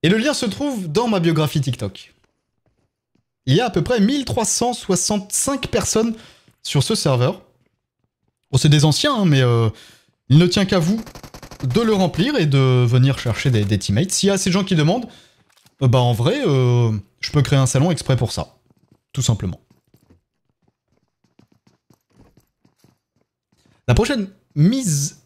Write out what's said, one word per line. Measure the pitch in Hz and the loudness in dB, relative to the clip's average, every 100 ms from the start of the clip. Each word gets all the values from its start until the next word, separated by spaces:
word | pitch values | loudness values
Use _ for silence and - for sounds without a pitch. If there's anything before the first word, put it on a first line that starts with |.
Et | 156 | 2
le | 214 | 2
lien | 262 | 0
se | 277 | -2
trouve | 240 - 285 247 180 | -4 -4 -6 -6 -4
dans | 151 240 | -2 0
ma | 208 | 0
biographie | 170 156 151 160 | 0 0 -2 -2
TikTok. | 135 120 104 - - _ _ _ _ _ _ _ _ _ _ _ _ _ - | -4 -6 -8 -12 -20 _ _ _ _ _ _ _ _ _ _ _ _ _ 0
Il | |
y | 151 | 0
a | 240 | 2
à | |
peu | 185 | -2
près | 147 247 | -2 0
mille | 202 285 | 2 0
trois | 262 - | -4 -4
cent | 214 - 240 | -2 -2 -4
soixante-cinq | 233 - 180 - 214 196 - - 277 - | -4 -4 -2 -2 -4 -4 -6 -4 -4 -4
personnes | 160 - 214 226 220 - _ _ _ | -4 -2 -2 -2 -6 -14 _ _ _
sur | - 143 | -4 -2
ce | 131 | 0
serveur. | 220 147 127 127 190 _ _ _ _ _ _ _ _ _ _ _ | -2 0 0 0 -4 _ _ _ _ _ _ _ _ _ _ _
Bon, | 135 | 0
c'est | 156 | 4
des | 147 | 4
anciens, | 156 143 202 | 4 2 0
hein, | 226 | 0
mais, | 190 139 | 2 4
euh, | 127 117 113 - - - _ _ _ | 2 2 0 -2 -18 -20 _ _ _
il | 139 | 4
ne | 175 | 4
tient | 180 190 | 0 0
qu'à | 190 | 0
vous | 165 226 - - - - - - | 0 -4 -6 -18 -20 -20 -20 -8
de | 135 123 | -2 0
le | 226 | 2
remplir | 208 180 - 220 294 | 2 0 0 -2 0
et | 156 | 2
de | 139 131 127 | 2 2 2
venir | 123 127 135 127 | 2 4 2 2
chercher | 123 107 143 | -4 -2 0
des, | 113 | 0
des | 101 101 | 0 -2
teammates. | - 101 185 | 0 -2 0
S'il | - 190 | 0 0
y | |
a | |
assez | 196 196 | 0 0
de | |
gens | 180 | -2
qui | 196 | 0
demandent, | 170 151 226 226 - _ _ _ _ _ _ | 0 2 0 -4 -16 _ _ _ _ _ _
euh, | 135 | 2
bah | 127 | 4
en | 123 | 2
vrai, | 113 120 262 262 | 2 0 0 0
euh, | 139 123 123 117 107 - _ | 2 2 2 2 -2 -8 _
je | - | -4
peux | 147 | -2
créer | 135 139 | 2 2
un | 131 | 2
salon | 131 160 | 2 0
exprès | 160 - 127 | 0 0 0
pour | 117 | 0
ça. | - 82 _ _ _ _ _ _ | -4 -10 _ _ _ _ _ _
Tout | - | -6
simplement. | 127 110 95 85 _ _ _ _ _ _ _ _ _ _ _ _ _ _ _ _ _ _ _ _ _ _ _ _ _ _ - _ _ _ _ _ _ _ _ _ _ _ _ _ _ _ - | -2 -2 -2 -10 _ _ _ _ _ _ _ _ _ _ _ _ _ _ _ _ _ _ _ _ _ _ _ _ _ _ -20 _ _ _ _ _ _ _ _ _ _ _ _ _ _ _ 0
La | |
prochaine | 120 226 277 190 - _ | 2 2 -2 -4 -10 _
mise | - 165 262 240 147 147 - | 0 2 2 -2 -4 -4 -10